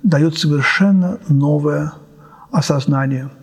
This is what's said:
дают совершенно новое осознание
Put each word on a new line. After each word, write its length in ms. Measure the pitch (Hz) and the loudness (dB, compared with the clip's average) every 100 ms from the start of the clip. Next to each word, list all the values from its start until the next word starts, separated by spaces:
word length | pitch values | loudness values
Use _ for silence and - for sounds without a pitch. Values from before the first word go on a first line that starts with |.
дают 360 | 214 147 160 156 | 2 2 2 0
совершенно 800 | 156 147 127 - 196 190 180 - - | -2 0 -2 0 2 2 0 -4 0
новое 680 | 139 143 147 147 147 151 - - - - - - | 2 2 0 0 -2 -6 -10 -20 -20 -20 -20 -6
осознание 800 | - - 143 135 135 135 131 139 - | -4 0 -2 0 0 -2 -4 -8 -16